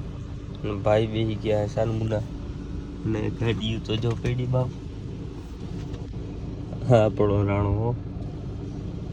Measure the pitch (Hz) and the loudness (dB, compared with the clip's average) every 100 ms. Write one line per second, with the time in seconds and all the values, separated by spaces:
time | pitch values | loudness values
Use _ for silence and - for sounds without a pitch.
0 | - - - - - - 104 104 104 107 | -6 -8 -8 -8 -8 -6 -4 0 6 6
1 | 113 110 110 104 110 107 104 110 110 110 | 6 2 0 0 2 2 2 2 2 2
2 | 110 107 - - - - - - - - | 0 0 -2 -6 -6 -8 -6 -6 -8 -4
3 | 110 110 104 - 117 110 110 110 - 110 | -2 0 0 0 0 2 0 -2 0 0
4 | 120 113 123 123 123 127 127 - - - | 0 0 0 0 2 2 0 -4 -8 -8
5 | - - - - - - - - - - | -8 -8 -8 -10 -10 -8 -8 -6 -6 -6
6 | - - - - - - - - - 117 | -6 -6 -6 -6 -6 -6 -6 0 6 8
7 | 107 101 104 101 101 101 104 101 117 120 | 8 6 4 4 4 4 4 2 2 -2
8 | - - - - - - - - - - | -4 -8 -8 -8 -8 -6 -8 -8 -8 -8
9 | - | -8